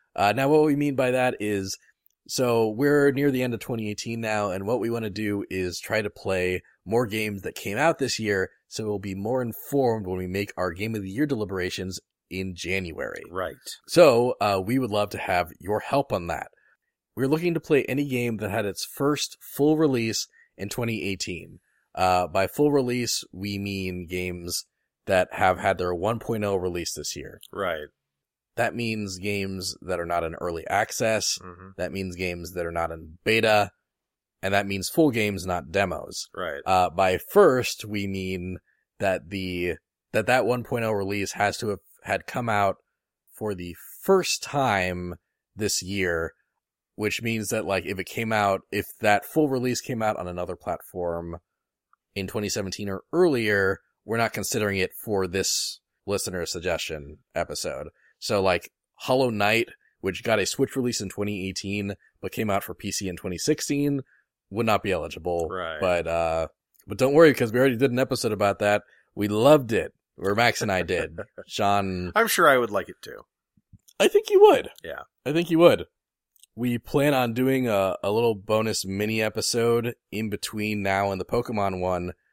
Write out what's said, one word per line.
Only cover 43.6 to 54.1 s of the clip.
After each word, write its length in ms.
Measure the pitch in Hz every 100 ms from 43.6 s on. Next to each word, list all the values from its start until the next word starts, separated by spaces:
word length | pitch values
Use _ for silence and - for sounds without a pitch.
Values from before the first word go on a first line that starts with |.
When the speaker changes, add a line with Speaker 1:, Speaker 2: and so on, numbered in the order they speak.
| 87 82 - -
Speaker 1:
first 380 | - 190 170 -
time 720 | - 143 131 101 92 90 87 87 _ _ _ -
this 260 | 104 -
year, 480 | 90 101 90 82 82 - _ _ _ _ _ -
which 260 | 104 -
means 280 | 117 113 107
that, 160 | 110 85
like, 200 | 95 82
if 140 | 95
it 60 | 95
came 260 | - 113
out, 300 | 110 101 98 -
if 140 | 104 - -
that 240 | 107 104 -
full 240 | 160 151
release 320 | 131 127 117
came 200 | - 120
out 140 | 107 104
on 100 | 90
another 280 | 87 87 87
platform 840 | - 87 - 92 87 85 85 82 _ _ _ _ _ _ _ -
in 100 | 95
twenty 220 | 113 104
seventeen 400 | 107 98 - 101
or 140 | 95 -
earlier, 680 | 160 180 131 107 101 95 98 _ _
we're 120 | -